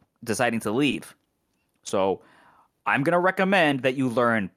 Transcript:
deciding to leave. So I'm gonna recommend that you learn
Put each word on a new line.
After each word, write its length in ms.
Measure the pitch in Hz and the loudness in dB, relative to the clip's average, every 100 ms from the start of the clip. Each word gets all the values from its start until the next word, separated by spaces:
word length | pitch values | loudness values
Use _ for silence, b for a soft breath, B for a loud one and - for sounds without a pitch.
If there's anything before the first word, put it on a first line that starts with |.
| _ _ | _ _
deciding 380 | 120 104 120 113 | -6 -2 0 -2
to 100 | 107 | -2
leave. 460 | 110 147 98 - - _ _ _ _ _ _ | 0 0 -2 -8 -20 _ _ _ _ _ _
So 380 | - 104 95 90 b b b b b _ - | -6 -2 0 -2 b b b b b _ -2
I'm 160 | 202 | 0
gonna 160 | 147 175 | 0 0
recommend 640 | 180 185 190 196 156 139 | 0 0 2 2 2 2
that 140 | 131 135 | -2 -2
you 120 | 131 | -2
learn 420 | 117 120 113 95 | 0 2 2 -2